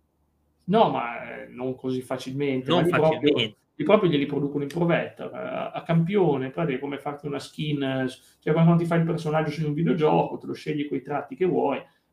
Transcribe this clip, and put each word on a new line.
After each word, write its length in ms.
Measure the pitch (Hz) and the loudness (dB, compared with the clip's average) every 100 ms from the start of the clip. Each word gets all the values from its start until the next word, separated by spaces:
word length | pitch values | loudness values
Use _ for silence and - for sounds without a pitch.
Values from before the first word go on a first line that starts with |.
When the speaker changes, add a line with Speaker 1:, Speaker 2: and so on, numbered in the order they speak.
| _ _ _ _ _ _ - | _ _ _ _ _ _ 2
Speaker 1:
No, 240 | 214 185 | 4 6
ma, 520 | 131 120 120 120 120 | 2 -4 -8 -12 -14
eh, 40 | 117 | -14
non 260 | 120 131 127 | -6 -6 -4
così 260 | 131 127 | -4 -4
facilmente, 680 | 127 131 135 135 143 131 127 | -4 -6 -6 -4 -2 -2 2
Speaker 2:
Non 100 | 175 | 2
Speaker 1:
ma 60 | 170 | 4
lì 40 | |
proprio, 280 | 165 156 147 | 4 4 4
Speaker 2:
facilmente. 380 | 143 127 110 - _ - | 2 2 0 -6 _ -4
Speaker 1:
lì 80 | |
proprio 260 | 170 208 180 | 4 4 4
glieli 160 | 143 143 | 0 0
producono 380 | 143 143 147 | -2 -4 -4
in 60 | 139 | -6
provetta, 600 | 156 170 131 117 - 127 | -2 0 0 -2 -10 -12
a, 420 | 123 127 127 - | -10 -8 -8 -8
a 100 | - | -8
campione, 640 | - 165 165 208 170 135 131 | 0 2 2 2 2 2 -2
in 60 | |
pratica 260 | 175 156 127 | -4 -2 -2
è 20 | |
come 200 | 139 139 | -4 -8
farti 260 | 147 143 147 | -8 -8 -8
una 120 | 143 | -8
skin, 440 | - - 151 143 | -10 -8 -4 -2
eh, 240 | 135 131 131 | 0 -2 -2
s-, 300 | - _ _ | -6 _ _
cioè 140 | 151 | 0
quando 240 | 160 165 170 | 4 6 6
ti 80 | 165 | 4
fai 140 | 170 | 0
il 60 | 165 | 0
personaggio 460 | - 156 156 151 | -2 -2 -2 -2
su 140 | 165 151 | -2 -4
un 80 | |
videogioco, 640 | 147 170 180 151 165 151 123 | 0 0 2 2 2 0 -4
te 100 | - | -10
lo 60 | |
scegli 340 | 135 156 151 147 | -10 -6 -6 -4
coi 140 | 135 | -6
tratti 340 | 143 143 - - | -4 -6 -6 -2
che 100 | 185 | 0
vuoi, 340 | 131 139 127 - _ _ | 2 0 -2 -8 _ _